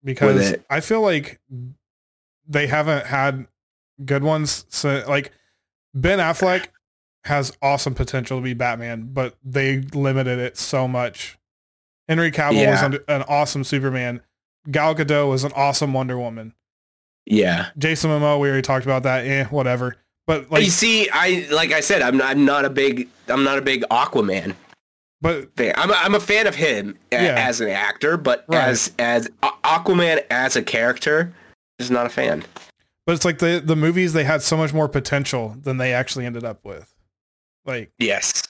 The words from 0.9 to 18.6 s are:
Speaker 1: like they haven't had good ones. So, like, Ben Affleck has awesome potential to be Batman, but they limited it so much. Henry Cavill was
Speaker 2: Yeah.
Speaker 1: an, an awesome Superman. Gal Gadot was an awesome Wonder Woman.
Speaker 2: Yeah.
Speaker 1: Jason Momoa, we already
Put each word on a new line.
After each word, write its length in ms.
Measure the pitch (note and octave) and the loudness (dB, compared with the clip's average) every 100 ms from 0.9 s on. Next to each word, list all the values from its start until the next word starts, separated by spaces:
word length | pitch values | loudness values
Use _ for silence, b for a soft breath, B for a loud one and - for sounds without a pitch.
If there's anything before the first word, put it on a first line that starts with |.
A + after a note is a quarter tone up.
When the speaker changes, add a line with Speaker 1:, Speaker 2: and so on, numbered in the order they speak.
| A3+ | 2
Speaker 1:
like 400 | G#3+ D#3+ C#3+ - _ C3 B2 C3+ _ _ _ _ _ _ - | 2 0 -4 -16 _ -16 -14 -18 _ _ _ _ _ _ -4
they 220 | C#3+ D3 | -2 0
haven't 380 | D3+ D3+ C#3+ B2 | 0 2 0 0
had 420 | C3+ C#3 C3+ B2+ _ _ _ _ _ | 0 0 -2 -10 _ _ _ _ _
good 180 | C3+ C#3 | -4 0
ones. 420 | D3 D#3 D3 - - | 2 0 -2 -6 -8
So, 340 | - D3 C#3 A2+ | -4 -2 -2 0
like, 240 | C#3+ C#3 _ _ _ _ _ _ | -2 -4 _ _ _ _ _ _
Ben 280 | C3+ E3 G3 | -2 0 2
Affleck 460 | E3 E3 F#3 F3+ - _ _ _ _ _ | 2 2 0 0 -4 _ _ _ _ _
has 280 | - C#3+ C3+ - | -2 -2 -2 -2
awesome 340 | C#3 C#3 C#3+ | 0 0 -2
potential 440 | B2+ B2 C3 A#2 C3 | -4 -4 -4 -4 -6
to 60 | |
be 100 | B2+ | -6
Batman, 540 | A#2+ B2 A#2 A#2 A#2 A#2 | -2 -2 -4 -8 -10 -8
but 220 | C3+ B2+ _ | -6 -6 _
they 340 | C3 C3+ C3+ C3+ C3+ | -6 -2 0 -2 -4
limited 460 | C#3+ C#3 C3+ B2+ B2 | -2 0 0 0 -2
it 180 | B2 - | -4 -6
so 300 | - C#3 B2+ | -4 0 0
much. 500 | B2+ A#2+ - - - _ _ _ _ _ _ - | -2 -4 -6 -16 -16 _ _ _ _ _ _ -2
Henry 220 | D#3+ E3 | 0 0
Cavill 400 | C#3+ D3 A2 G#2+ | 0 2 4 4
was 100 | - | 4
Speaker 2:
Yeah. 40 | C#3 | 2
Speaker 1:
an, 120 | C#3 - | -2 -2
an 140 | C#3+ - | -2 0
awesome 380 | C#3+ D3 D3 | 0 0 -2
Superman. 560 | C3 C#3+ C3+ C3 B2 A#2+ _ _ _ _ D3+ | -2 -2 -2 -2 -4 -8 _ _ _ _ -4
Gal 240 | D3 D#3 | 0 2
Gadot 340 | D#3 D3 D3 C#3+ | 2 0 2 2
was 140 | C3 | 0
an 80 | C#3 C#3 | -2 0
awesome 360 | C#3 C3+ D3 | 0 2 0
Wonder 240 | C3 B2+ B2+ | -2 -2 -4
Woman. 360 | A#2+ A2+ A2+ _ _ _ _ _ _ _ - | -6 -10 -16 _ _ _ _ _ _ _ 0
Speaker 2:
Yeah. 440 | G#2+ F#2 E2+ - - | 2 2 0 -4 -4
Speaker 1:
Jason 340 | D#3 D#3+ D#3+ | -2 0 0
Momoa, 280 | D3+ D3 D3 | 2 2 2
we 80 | C#3+ | 2
already 140 | C3+ | 0